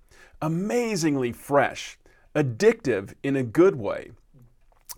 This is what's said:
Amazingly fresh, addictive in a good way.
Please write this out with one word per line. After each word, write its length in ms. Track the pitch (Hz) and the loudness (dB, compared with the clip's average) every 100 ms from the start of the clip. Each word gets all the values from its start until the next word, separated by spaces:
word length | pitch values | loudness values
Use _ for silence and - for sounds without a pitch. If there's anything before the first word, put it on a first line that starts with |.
| _ - - - | _ -20 -20 -8
Amazingly 880 | 156 165 202 240 233 196 160 139 120 | -4 -4 -2 -2 -2 0 0 0 -2
fresh, 640 | 110 - 143 113 - - - - _ _ 151 | -6 0 2 2 -2 -16 -18 -20 _ _ -2
addictive 800 | 135 110 214 233 139 98 107 - | -2 2 2 2 -2 -2 -4 -8
in 120 | 139 135 | -4 -2
a 80 | |
good 320 | 120 123 190 139 | 0 4 4 4
way. 360 | 98 - - - _ - - _ _ _ - | -6 -8 -10 -20 _ -20 -20 _ _ _ -20